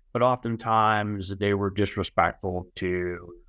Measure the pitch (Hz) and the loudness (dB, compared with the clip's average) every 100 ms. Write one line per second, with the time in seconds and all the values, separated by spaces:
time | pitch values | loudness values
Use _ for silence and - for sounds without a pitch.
0 | _ 120 123 123 117 117 113 110 107 107 | _ 2 2 2 -2 -4 0 4 4 2
1 | 104 101 95 95 101 98 101 98 98 98 | 0 -4 -6 -2 0 2 0 0 0 -2
2 | 90 - 85 - 95 90 90 - 92 90 | -2 0 0 0 -6 -6 -8 -6 -2 -2
3 | 90 87 87 87 | -4 -6 -12 -20